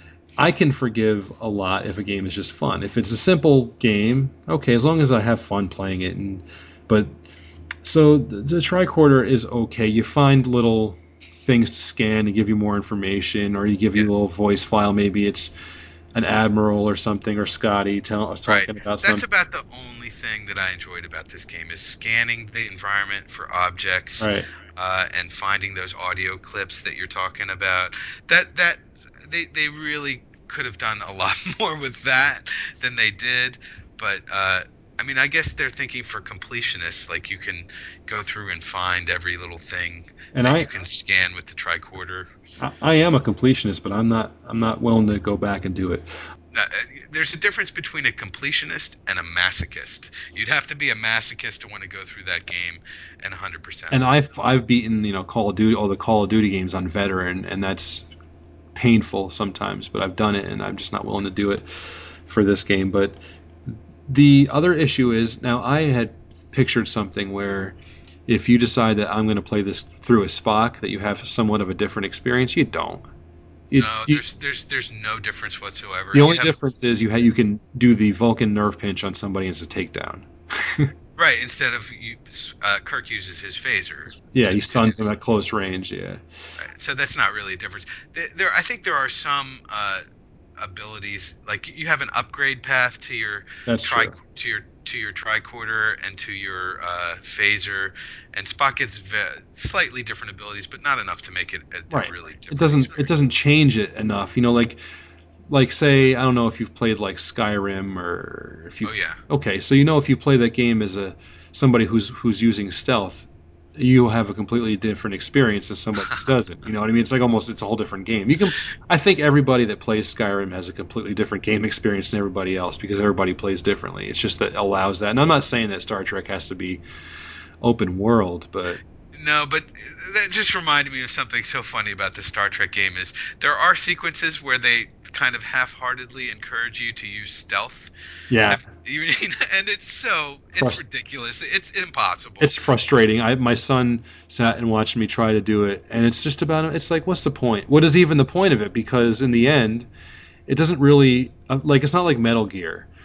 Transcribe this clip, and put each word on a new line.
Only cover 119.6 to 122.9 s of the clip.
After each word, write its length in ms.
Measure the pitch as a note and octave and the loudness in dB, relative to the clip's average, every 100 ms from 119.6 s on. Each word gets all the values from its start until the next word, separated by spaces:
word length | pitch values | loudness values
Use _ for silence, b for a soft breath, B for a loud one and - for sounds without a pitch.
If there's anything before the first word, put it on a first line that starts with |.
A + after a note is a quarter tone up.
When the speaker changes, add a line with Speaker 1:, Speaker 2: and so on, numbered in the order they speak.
| A2+ | 2
Speaker 1:
that 140 | G#2 | -2
plays 320 | - G#2+ G#2 | -2 -2 -2
Skyrim 360 | - G#2+ G2 F#2+ | -2 -2 -2 -4
has 180 | F#2 F2+ | -6 -8
a 20 | |
completely 400 | F#2 F#2+ A2+ G2+ | -10 -10 -8 -4
different 320 | G2+ G#2 G2 | -2 -2 -2
game 220 | - G#2+ G#2+ | 0 0 0
experience 440 | - G#2+ G2 F#2 | -2 0 0 -2
than 80 | G#2+ | -2
everybody 360 | G2+ F#2+ F#2 F#2 | -2 -4 -4 -2
else 220 | F2+ - | -4 -6
because 200 | G2+ | -4